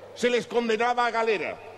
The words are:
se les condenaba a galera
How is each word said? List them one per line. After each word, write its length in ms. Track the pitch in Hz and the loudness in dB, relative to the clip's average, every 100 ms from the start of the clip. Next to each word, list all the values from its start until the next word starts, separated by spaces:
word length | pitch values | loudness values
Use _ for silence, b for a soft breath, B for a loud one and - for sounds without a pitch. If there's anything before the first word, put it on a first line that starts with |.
| - - | -16 -2
se 120 | 240 | 2
les 200 | 240 - | 2 0
condenaba 580 | 226 233 220 240 247 240 | 0 2 2 2 2 2
a 60 | |
galera 440 | 226 226 196 123 90 - | 2 2 0 -2 -8 -12